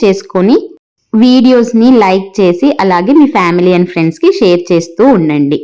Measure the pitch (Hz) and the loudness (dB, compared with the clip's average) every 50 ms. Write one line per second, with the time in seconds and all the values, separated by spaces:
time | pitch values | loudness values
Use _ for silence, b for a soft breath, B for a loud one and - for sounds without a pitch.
0 | 247 202 190 196 - - - 185 180 202 262 427 - - - _ _ _ _ _ | -2 -2 -2 -2 -6 -6 -4 -2 0 0 0 0 -2 -6 -18 _ _ _ _ _
1 | _ _ - 220 226 254 254 262 233 254 254 240 233 240 226 226 226 254 262 233 | _ _ -2 0 2 2 2 2 2 2 2 2 0 0 0 0 2 2 4 4
2 | 208 190 185 196 190 196 - - 196 180 175 175 - 285 - - 196 190 180 175 | 2 2 0 -2 -4 -6 -4 -2 0 0 0 0 -2 -2 -2 -2 -2 -2 -2 -2
3 | 180 196 285 320 294 262 - 202 185 175 170 180 180 180 185 175 180 175 - 175 | 0 0 2 2 2 2 0 -2 -2 -2 0 0 0 0 0 0 0 -2 -2 -4
4 | 165 160 165 - - 330 392 - 233 190 175 175 175 - 180 170 165 - - - | -4 -4 -4 -2 -2 -2 0 0 0 0 0 0 -2 -2 -2 -2 -2 -4 -4 0
5 | 214 269 262 190 160 151 151 147 143 139 151 - | 2 2 2 2 0 -2 -2 -2 -2 -2 -4 -6